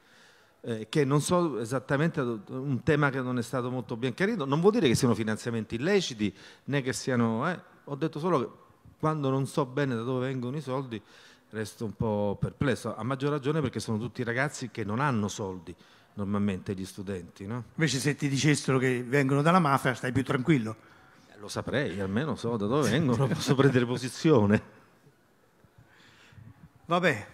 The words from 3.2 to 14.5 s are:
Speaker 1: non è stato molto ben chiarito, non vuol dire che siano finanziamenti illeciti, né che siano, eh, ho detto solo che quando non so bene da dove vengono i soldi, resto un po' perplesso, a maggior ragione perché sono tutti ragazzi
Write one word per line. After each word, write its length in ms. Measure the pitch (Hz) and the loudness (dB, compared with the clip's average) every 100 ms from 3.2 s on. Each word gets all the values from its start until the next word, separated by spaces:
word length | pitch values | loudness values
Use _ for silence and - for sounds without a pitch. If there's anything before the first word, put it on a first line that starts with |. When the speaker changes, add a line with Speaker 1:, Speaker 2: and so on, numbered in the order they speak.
Speaker 1:
non 160 | 127 123 | -2 -2
è 40 | |
stato 280 | - 135 123 | -2 -4 -4
molto 240 | 127 117 117 | -4 -6 -4
ben 180 | 127 | -4
chiarito, 320 | - 196 233 139 | 0 0 0 -2
non 140 | 147 | 2
vuol 140 | 185 | 4
dire 140 | 226 151 | 4 4
che 60 | 156 | 4
siano 200 | 127 113 | 4 2
finanziamenti 600 | 110 107 123 117 107 117 | 0 -4 -4 -6 -6 -4
illeciti, 560 | 156 202 165 113 104 - - - - | 0 0 0 -2 -2 -4 -14 -16 -4
né 160 | 139 | -2
che 100 | 127 | -2
siano, 560 | 123 - 123 117 113 156 | -4 0 2 2 0 -2
eh, 80 | 180 - - - | -4 -10 -20 -12
ho 100 | 139 | -6
detto 240 | 156 151 | -4 -4
solo 200 | 180 156 | 0 0
che 100 | - - - _ - - | 0 -8 -20 _ -20 -4
quando 300 | 156 156 135 | -2 0 0
non 180 | 135 135 | 0 0
so 180 | - 131 | -2 -2
bene 300 | 127 139 117 | 0 -2 -2
da 60 | |
dove 240 | 117 127 127 | -2 -2 -2
vengono 300 | 135 123 151 | -4 -6 -6
i 40 | |
soldi, 400 | 131 131 135 110 - - - - _ 107 | -6 -6 -6 -8 -12 -20 -20 -20 _ -8
resto 280 | 104 - 113 | -8 -6 -8
un 100 | - | -4
po' 420 | 113 104 104 95 | -2 0 0 -2
perplesso, 560 | 98 - 143 110 113 107 | -4 -2 0 0 -2 -6
a 60 | |
maggior 300 | 117 135 143 | -4 -2 -2
ragione 300 | 147 131 160 | -2 -2 0
perché 180 | 127 110 | -2 -4
sono 180 | 104 107 | -4 -4
tutti 240 | 117 - | -4 -6
ragazzi 480 | 117 120 147 | -4 -2 -2